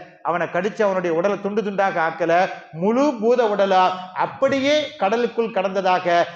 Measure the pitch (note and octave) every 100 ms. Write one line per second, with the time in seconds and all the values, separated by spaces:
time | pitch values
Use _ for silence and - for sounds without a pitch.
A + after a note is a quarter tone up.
0 | - - D3 E3+ E3 F3 G3+ - G3+ F#3
1 | F3 E3 G3 G3 G3 G#3 G#3 G3 G3 E3+
2 | D#3+ D#3 E3 E3+ F#3 - - D#3 F#3+ A#3+
3 | D4 A#3+ A3 B3 A3+ G3+ G3 F#3 F#3 -
4 | - - E3 - C4+ C4+ C4+ D4+ - -
5 | G3 A#3 A#3 A#3 A3+ G3 F#3+ G3 F#3 F3+
6 | F3 E3+ D#3+